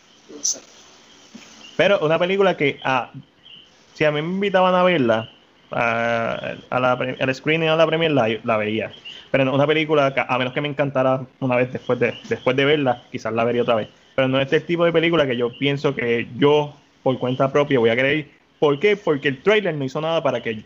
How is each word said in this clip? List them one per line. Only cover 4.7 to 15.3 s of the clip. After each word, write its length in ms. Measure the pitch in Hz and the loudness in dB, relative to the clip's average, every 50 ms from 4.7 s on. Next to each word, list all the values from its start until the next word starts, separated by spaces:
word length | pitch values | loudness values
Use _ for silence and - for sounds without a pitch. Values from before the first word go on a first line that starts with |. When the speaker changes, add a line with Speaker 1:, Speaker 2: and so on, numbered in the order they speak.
| 185 | 4
Speaker 2:
a 80 | 180 180 | 4 4
verla, 440 | 185 180 160 127 117 110 110 113 - - _ _ _ _ _ _ _ - | 4 4 2 2 2 2 0 -2 -6 -12 _ _ _ _ _ _ _ -4
a, 800 | 127 123 117 113 117 117 117 117 117 113 120 120 - - 131 127 - - - | -2 0 0 0 0 0 0 0 -2 -2 -4 -4 -6 -6 -8 -10 -12 -10 -6
a 80 | 127 127 | -4 0
la 180 | 127 127 127 | 0 0 0
pre-, 200 | 123 127 127 127 - | 0 -2 -6 -4 -2
al 140 | 135 131 131 | -2 -2 -2
screening 340 | - - 147 156 165 165 160 | -4 -2 -2 -2 0 0 0
o 40 | 160 | 2
a 40 | |
la 80 | 160 165 156 | 2 2 2
premier, 240 | 156 160 165 160 151 | 2 0 0 0 2
la, 160 | 135 120 110 117 107 - | 2 2 0 0 -2 -2
la 120 | 120 113 107 | -2 -2 0
veía. 340 | 104 107 107 110 98 101 - - - - - - - - - | 0 -2 -2 -4 -4 -6 -10 -16 -18 -20 -20 -20 -8 -4 0
Pero 120 | 135 135 | 0 0
no, 80 | 131 131 | 2 2
una 140 | 135 143 | 2 2
película 480 | 147 156 156 160 151 160 147 139 135 139 | 2 2 0 0 0 2 2 2 2 0
que, 80 | 139 117 | -2 -2
a 140 | - 127 123 | -2 -2 -2
menos 160 | 127 127 123 | -2 -2 -4
que 60 | 151 | -4
me 80 | 143 147 | -4 -4
encantara 580 | 143 139 147 139 135 135 131 131 131 131 131 - _ _ | -4 -2 -4 -2 0 0 0 0 0 -2 -4 -10 _ _
una 160 | - 131 123 | -4 -2 0
vez 160 | 123 127 123 131 | 0 0 -2 -4
después 260 | 117 - - 127 117 | -8 -4 -4 -2 0
de, 160 | 120 113 107 - - - | 0 -2 -2 -6 -8 -6
después 260 | 113 110 - 127 127 | -6 -2 0 0 0
de 100 | 135 139 | 2 2
verla, 380 | 139 156 - 139 123 123 123 - _ | 2 2 2 2 0 -2 -2 -6 _
quizás 220 | - 120 - 110 110 | -14 -10 -8 -4 -2
la 100 | 117 117 | -2 0
vería 200 | 120 120 120 120 | 0 0 0 0
otra 120 | 120 120 | 2 0
vez. 140 | 110 - - - _ _ _ _ | 0 0 -4 -10 _ _ _ _
Pero 140 | - 135 131 | -2 0 2
no 120 | 131 135 | 2 0
es 120 | 135 135 160 | 0 2 0
el 120 | 156 156 | 0 0
tipo 200 | - 175 165 170 | -2 0 0 2
de 80 | 170 165 | 2 2
película 340 | 165 160 170 170 165 147 | 2 2 2 2 2 2
que 100 | 135 | 0